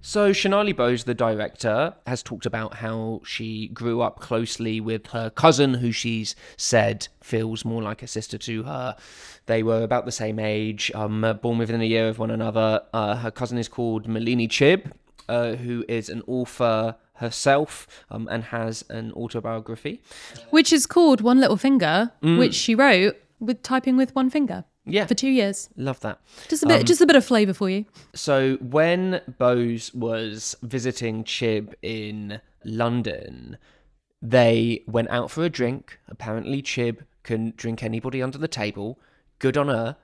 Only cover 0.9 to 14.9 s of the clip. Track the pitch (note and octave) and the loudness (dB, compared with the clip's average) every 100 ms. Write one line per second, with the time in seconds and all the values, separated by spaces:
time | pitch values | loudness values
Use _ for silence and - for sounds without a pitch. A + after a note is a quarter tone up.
0.9 | B2 A#2+ A#2 A#2 G#2+ G#2+ - A#2 G#2+ D#3+ | 0 -2 0 0 0 -4 -4 -2 0 0
1.9 | - - B2 - A#2+ A#2 A2 A2 G#2+ A2+ | -4 -8 -8 -8 -8 -6 -6 -8 -10 -8
2.9 | A2+ A2 A2 - - A2+ A2 A2 - A#2 | -6 -6 -8 -8 -10 -8 -8 -10 -6 -4
3.9 | A#2 A#2 - - A2+ A#2 - A2+ A2 A2 | -2 -2 -4 -4 -4 -2 -4 -4 -4 -4
4.9 | A2 - A#2 A2+ - D#3+ C3+ C#3 B2+ A#2+ | -6 -6 -8 -8 4 4 6 4 2 -2
5.9 | A2+ A#2 A2+ G#2+ - - - - A#2 G#2+ | -2 -4 -4 -6 -10 -16 -8 2 4 4
6.9 | G#2+ - _ - A2+ A2+ A2 A2+ A2+ G#2+ | 0 -10 _ -6 -4 -4 -6 -6 -6 -6
7.9 | A2 A#2+ - - G#2 - A2+ A#2+ C#3+ B2+ | -8 -10 -10 -10 -12 -8 -8 -8 -8 -8
8.9 | - - - - - - A2+ A2 A2+ A2+ | -10 -18 -20 -20 -20 -2 0 2 0 2
9.9 | B2 B2 - A2 A2 G#2+ G#2+ G#2+ G#2+ - | -2 -2 -6 -4 -4 -2 -2 -4 -4 -6
10.9 | A2 G#2+ G#2+ A2+ G#2 A#2+ A#2 A2+ A#2 A2+ | -4 -4 0 0 0 -2 0 0 0 2
11.9 | A2+ A2+ A2 A2+ A2+ A2 G#2+ A2 A2 - | 2 2 0 -4 -2 -2 0 2 0 -2
12.9 | A2+ G#2 A2 A#2 - B2 A#2+ A#2 - A#2+ | -2 -2 -2 -4 -6 -4 -4 -4 -4 -2
13.9 | A2 G#2+ A2 A#2 B2 A2+ - C#3+ F#3+ D3 | -2 -2 -2 0 0 0 4 6 4 0